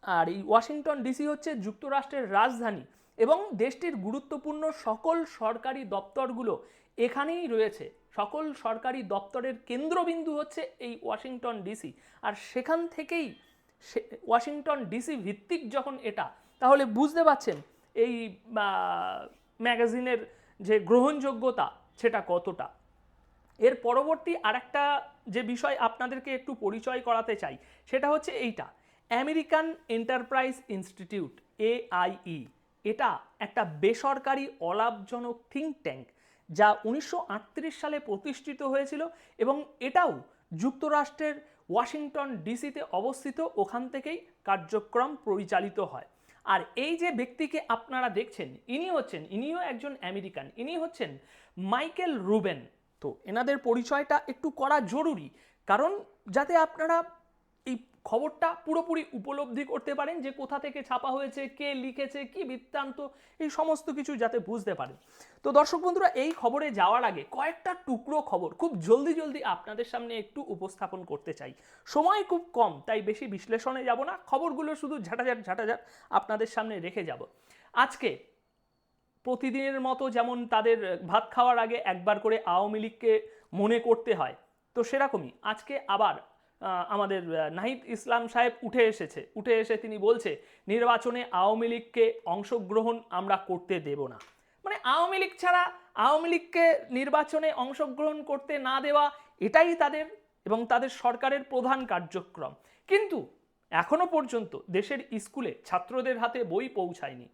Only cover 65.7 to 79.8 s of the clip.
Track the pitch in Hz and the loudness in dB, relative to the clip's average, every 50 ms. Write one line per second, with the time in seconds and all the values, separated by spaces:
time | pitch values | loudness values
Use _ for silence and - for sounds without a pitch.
65.7 | - 339 339 359 349 370 381 349 - 254 262 311 330 - - 240 247 285 302 294 | 2 0 0 2 2 4 4 4 4 4 0 0 -2 0 0 0 2 2 -2 -2
66.7 | 226 196 180 185 220 240 247 220 185 151 143 - - 254 277 311 320 - - 381 | 2 4 4 6 6 4 2 0 -2 -2 -10 -8 -4 -2 -2 -2 -4 -4 -6 -6
67.7 | 359 359 - - 254 226 - - 302 302 294 - 208 180 180 156 - - 330 339 | -6 -6 -4 -4 -4 -4 -4 -2 -2 -2 0 0 -2 -2 -2 -4 -4 -2 -2 -2
68.7 | 285 180 156 180 226 254 285 339 320 320 311 302 269 294 262 - 180 - - 214 | -2 -2 4 6 6 6 6 2 0 -2 -2 -6 -6 -4 -2 -4 -4 -4 -6 -12
69.7 | 214 214 240 233 - 240 233 233 233 226 208 208 _ 190 190 - 208 170 190 196 | -8 -8 -8 -6 -6 -8 -8 -6 -8 -8 -10 -10 _ -12 -10 -10 -8 -8 -8 -10
70.7 | 196 - 202 175 - 185 180 - 147 143 - - 156 - 139 131 135 _ _ - | -8 -10 -10 -8 -8 -12 -10 -10 -10 -10 -8 -10 -12 -10 -12 -16 -16 _ _ -20
71.7 | - - _ - - 294 311 359 403 427 392 403 359 339 349 - - 247 233 196 | -20 -20 _ -2 0 2 4 4 4 2 2 0 -2 -2 -2 -4 2 2 2 2
72.7 | 160 139 - - - 214 208 202 214 214 277 240 202 185 - - 220 226 - 262 | 2 -6 -6 -2 -2 -2 0 -2 -4 -4 -6 -8 -8 -10 -4 -2 -2 -2 -2 -4
73.7 | 262 262 262 247 233 247 277 320 381 - - - - 269 330 339 285 262 320 302 | -4 -2 0 0 0 0 0 -4 -6 -8 -2 0 0 2 2 0 -2 -2 -4 -4
74.7 | 311 302 - 269 302 285 196 170 226 254 247 254 247 233 202 190 185 214 226 214 | -4 -6 -6 -6 -6 -6 -6 -6 -4 -2 0 0 0 -2 -2 -6 -4 -2 0 -2
75.7 | 233 - - - - - - _ - 202 - - 214 208 220 226 - 233 220 220 | -2 -4 -6 -18 -20 -20 -12 _ 0 0 2 2 -2 -2 -2 -2 -2 -4 -2 -2
76.7 | 214 190 165 180 - 214 180 160 131 - - - _ _ _ _ - _ _ _ | -4 -6 -8 -6 -6 -6 -6 -6 -6 -8 -10 -16 _ _ _ _ -20 _ _ _
77.7 | - 143 - - - - - 180 131 - - _ _ _ _ _ _ _ _ _ | 2 2 2 2 2 -2 -2 -2 -2 -4 -12 _ _ _ _ _ _ _ _ _
78.7 | _ _ _ _ _ _ _ _ _ _ _ 247 254 247 269 262 226 269 269 269 | _ _ _ _ _ _ _ _ _ _ _ -4 -4 -2 -2 -2 -2 -2 -2 -2
79.7 | 269 269 | -4 -2